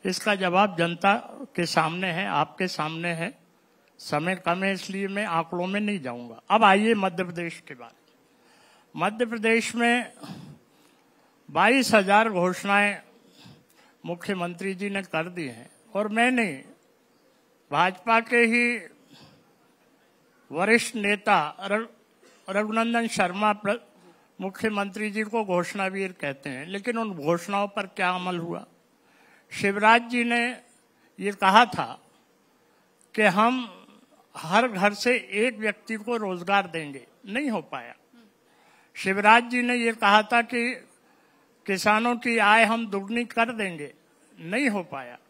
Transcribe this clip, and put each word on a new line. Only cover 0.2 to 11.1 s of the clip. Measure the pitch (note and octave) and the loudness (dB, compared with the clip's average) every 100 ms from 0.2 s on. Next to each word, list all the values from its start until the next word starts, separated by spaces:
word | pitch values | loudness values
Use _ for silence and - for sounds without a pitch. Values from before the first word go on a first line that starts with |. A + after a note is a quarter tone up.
| G#3+ | -2
जवाब | G3+ F#3 F3+ G#3 E3+ | 0 2 4 2 2
जनता | E3+ E3+ G3 A3 - - C4+ - | -2 2 0 0 -4 -16 -10 -6
के | E3+ | 0
सामने | E3+ D#3 F3 F#3 | 0 0 -2 -4
है, | E3+ G3+ | -4 -2
आपके | D3+ D#3 - F#3 | 0 -2 -2 -6
सामने | - D#3 D#3+ F3 | -4 -6 -4 -6
है। | E3 E3+ - _ _ _ _ _ _ | -4 -6 -10 _ _ _ _ _ _
समय | - D3+ E3+ F#3 | -6 -2 -2 -2
कम | E3+ F3+ | -2 -2
है, | G3 | -2
इसलिए | F#3 - G3 G3 | -4 -6 -6 -4
मैं | G3 G#3+ | -4 -2
आंकड़ों | E3 D#3+ F3+ F3+ | -2 -2 -4 -2
में | G3+ | -2
नहीं | G#3 G3+ | -2 -4
जाऊंगा। | B2+ A#2+ A#2+ - _ | -6 -10 -14 -18 _
अब | G#3 | 6
आइए | G#3+ G3 A3 | 6 6 4
मध्य | G#3+ F#3+ F3 | 2 0 -2
प्रदेश | F3+ F3 E3+ - - | -6 -6 -10 -10 -18
के | |
बारे | C3 A#2 | -20 -20
में। | _ _ _ _ _ _ _ _ _ _ - | _ _ _ _ _ _ _ _ _ _ -4
मध्य | F3+ A3 A#3+ | -4 -2 -4
प्रदेश | A#3 A3 A3+ - | -2 2 2 0
में | A#3 A#3 B3 G#3+ - - - - - _ _ _ _ _ | 0 2 2 -2 -16 -18 -16 -18 -20 _ _ _ _ _